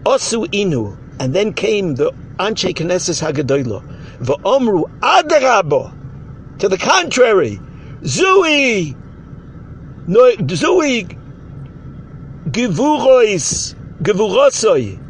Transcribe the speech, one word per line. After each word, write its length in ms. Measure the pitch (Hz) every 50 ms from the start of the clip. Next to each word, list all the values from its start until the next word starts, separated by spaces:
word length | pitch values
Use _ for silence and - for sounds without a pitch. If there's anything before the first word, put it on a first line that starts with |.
| -
Osu 420 | 214 262 262 - - 226 233 202 -
Inu, 500 | - 202 208 190 151 120 107 101 95 - - - - -
and 140 | 135 127 135
then 200 | 185 208 214 -
came 400 | - 190 214 214 202 190 170 139
the 180 | 123 147 160 - - - - - -
Anshe 360 | 180 214 220 - - 185 165
Knesses 480 | - 156 175 180 180 - - 170 -
Hagadoylo. 600 | 165 156 151 143 147 123 135 147 135 113 104 - - - - - - - - -
Va'omru 640 | 123 - - - - 190 254 277 254 226 202 165 - - - -
Adarabo. 920 | 202 208 359 381 330 302 339 294 262 262 240 202 185 143 143 131 - - - - - - - - - - - - - - - -
To 100 | - 185
the 80 | 185
contrary, 840 | 180 - 262 339 381 349 285 - 262 247 233 214 190 147 110 101 101 - - - - - - - -
Zui, 920 | - 160 127 202 359 381 381 392 349 320 302 285 277 254 226 196 165 147 123 - - - - - - - - - - - - - - - - - - - - - -
no, 240 | 165 180 226 254 254
Zui 840 | 226 - 202 127 180 147 - 339 359 370 311 285 247 233 185 165 - - - - - - - - - - - - - - - - - - - - - - - - - - - 160
Givurois, 1200 | 120 220 247 233 165 160 262 302 302 277 247 262 262 254 240 214 202 170 - - - - - - - - - - - -
Givurosoi. 960 | - 196 208 180 220 202 185 247 294 277 - - - 214 175 139 120 98 92 - -